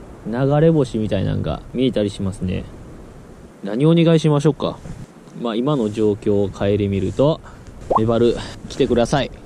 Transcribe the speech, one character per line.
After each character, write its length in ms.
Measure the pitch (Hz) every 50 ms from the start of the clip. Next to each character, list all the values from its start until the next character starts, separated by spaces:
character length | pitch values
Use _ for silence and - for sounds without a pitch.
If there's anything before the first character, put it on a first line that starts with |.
| - - - - -
流 340 | 104 113 123 135 135 147 151
れ 80 | 160 165
星 260 | 165 151 127 - -
み 140 | 110 107 98
た 80 | 110 95
い 80 | 101
な 80 | 101 101
の 80 | 101
が 180 | 101 80 69 - - - -
見 100 | 117 131
え 80 | 127
た 100 | - 107
り 60 | 107 101
し 140 | - -
ま 100 | 101 95
す 80 | 92 -
ね。 240 | 92 92 92 90 - - - - - - - - - - - - - - - - - - - -
何 220 | - 98 107 120 147
を 60 | 160
お 40 | 170
願 220 | 170 165 165 165
い 20 | 156
し 120 | 156 160
ま 100 | 147 143
し 60 | 143
ょ 40 | 156
う 40 | 139
か。 240 | - - 85 - - - - - - - - - - - - - -
ま 80 | 120 117
あ、 40 | 107
今 220 | 113 123 147 151
の 140 | 135 110 107
状 240 | 104 113 107 107 101
況 280 | 101 - 107 101 101 101
を 40 | 98
顧 180 | - - 104 98 104 104 101 98
み 100 | 98 95
る 140 | 95 95
と、 300 | 101 - 135 151 165 - - - - - - - - - - - -
メ 80 | - 110
バ 140 | 113 117 113
ル 180 | 117 117 - - - - - - - -
来 80 | -
て 100 | - 139
く 80 | 113 123
だ 120 | 117 117
さ 160 | - 156 -
い 80 | 98 - - - -